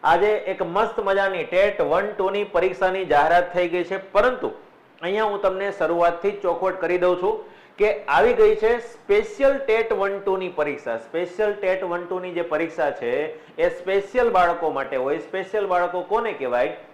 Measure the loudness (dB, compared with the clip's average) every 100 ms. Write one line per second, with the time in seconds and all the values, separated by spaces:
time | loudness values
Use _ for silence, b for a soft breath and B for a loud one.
0 | 4 4 4 2 -2 -4 -2 -2 -2 -2
1 | 0 2 0 -2 -2 2 2 2 2 2
2 | 0 -2 -2 -2 0 2 0 2 0 0
3 | 2 4 6 4 4 0 0 0 -2 -6
4 | 0 2 2 0 -6 -8 -20 -20 _ -10
5 | -4 -2 -2 0 -2 -2 -6 -2 0 2
6 | 2 2 -4 -2 -2 0 -2 -2 -2 2
7 | 2 2 0 -4 B B B 0 0 0
8 | 0 4 4 6 4 6 2 0 -4 -16
9 | 2 2 2 2 2 2 0 0 0 -2
10 | -2 -2 -2 -2 -4 -2 -4 -4 -6 -6
11 | -6 -6 -6 -2 -2 0 -2 -2 -2 -6
12 | -4 -6 -4 -4 -2 -2 -2 -2 -2 -2
13 | -2 -2 -4 B B -2 -2 0 -2 -2
14 | 0 0 2 4 2 2 -2 -4 -4 -4
15 | -2 -4 -4 -8 -4 -4 0 0 0 -4
16 | -2 -2 -2 -4 -2 0 0 -4 -16